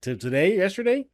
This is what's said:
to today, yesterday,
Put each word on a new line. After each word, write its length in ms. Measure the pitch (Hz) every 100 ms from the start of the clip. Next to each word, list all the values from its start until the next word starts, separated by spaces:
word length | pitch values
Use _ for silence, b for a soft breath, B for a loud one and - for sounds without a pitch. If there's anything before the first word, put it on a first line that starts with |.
to 140 | - 127
today, 400 | 123 131 170 214
yesterday, 500 | 190 196 240 262 269